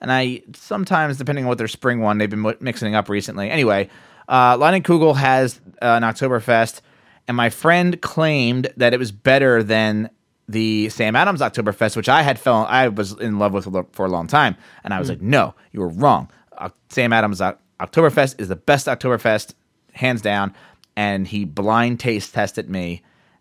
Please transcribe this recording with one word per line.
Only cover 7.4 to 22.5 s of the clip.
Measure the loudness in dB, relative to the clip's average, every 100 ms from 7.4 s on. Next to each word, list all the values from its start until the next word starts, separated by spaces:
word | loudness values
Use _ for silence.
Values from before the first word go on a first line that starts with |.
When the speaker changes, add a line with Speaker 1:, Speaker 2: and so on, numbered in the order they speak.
| -2
Speaker 1:
friend | 0 2 2 2 -2
claimed | -6 -2 0 0 0 -2 -4 0
that | 2
it | 2
was | -4
better | -2 2 4 6 4
than | 2 0 2 0 -4 _ _ _ -8
the | -4 0 0 -2
Sam | -2 0 2
Adams | 2 0
Oktoberfest, | -2 -2 -4 0 -2 0
which | 2
I | 4
had | 4 0
fell, | 0 2 2
I | 2 2
was | 0 -6
in | -6 -4 0
love | 0
with | 0 -4 -6 -6
for | -6
a | -4
long | -4 0
time. | 2 2 -2 -16 -18
And | -10
I | -8
was | -6
Speaker 2:
Mm. |
Speaker 1:
like, | -6
"No, | 0 0 0 -6 _
you | -8
were | -8
wrong. | 0 2 2 -2 _ _ -16
Uh, | -16 _ _
Sam | -2 2
Adams | 2 2 0
O-, | -4 -6 _ -12
Oktoberfest | -4 2 2 2 0 -2
is | -8
the | -6
best | 0 0 0
Oktoberfest, | -4 -2 -2 0 -2 -4 -20 _ _ _
hands | -6 -4 -2
down." | -2 -2 -4 -8 -20 _ _ -4
And | -2 -2 -4
he | -6
blind | -8 -4 2 2 2 -2
taste | -4 -4 -6
tested | -4 -4